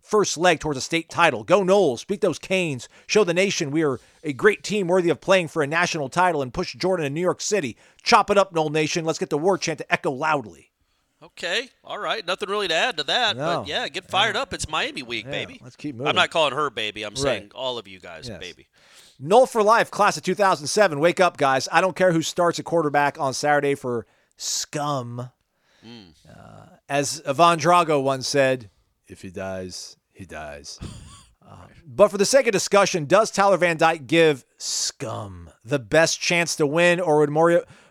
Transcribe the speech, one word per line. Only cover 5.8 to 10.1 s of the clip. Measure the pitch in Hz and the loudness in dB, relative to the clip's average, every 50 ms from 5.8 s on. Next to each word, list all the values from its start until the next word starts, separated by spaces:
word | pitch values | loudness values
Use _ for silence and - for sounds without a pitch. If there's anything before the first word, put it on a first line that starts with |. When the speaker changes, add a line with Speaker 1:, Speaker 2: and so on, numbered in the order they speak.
| 175 165 - 160 143 127 | 0 0 -2 -4 -6 -4
Speaker 1:
title | - 175 180 185 160 147 135 | 0 2 2 2 2 0 -2
and | 127 - | -4 -6
push | 175 180 - - | -6 -8 -8 -6
Jordan | 117 - 185 190 175 156 | -4 -2 -2 0 0 -2
in | 139 139 | -4 -4
New | 160 | -2
York | 180 180 151 - | -2 -2 -2 -2
City. | - - 208 202 151 120 107 _ _ _ _ _ - | -4 -4 -2 -2 -2 -4 -8 _ _ _ _ _ 0
Chop | - 143 131 - - | 2 2 4 4 2
it | 202 202 | 2 2
up, | 190 196 165 | 2 2 0
Nole | 160 156 151 | -2 -2 0
Nation. | 147 156 156 147 - 175 160 | 0 -2 -2 -2 -2 -4 -2
Let's | 160 156 - | -4 -4 -4
get | 185 - | -4 -4
the | 160 143 | -4 -2
war | 156 196 196 165 | 0 0 0 0
chant | - 170 156 - | -2 -6 -6 -8
to | - - 175 | -4 -4 -4
echo | - - 170 | -2 -2 -4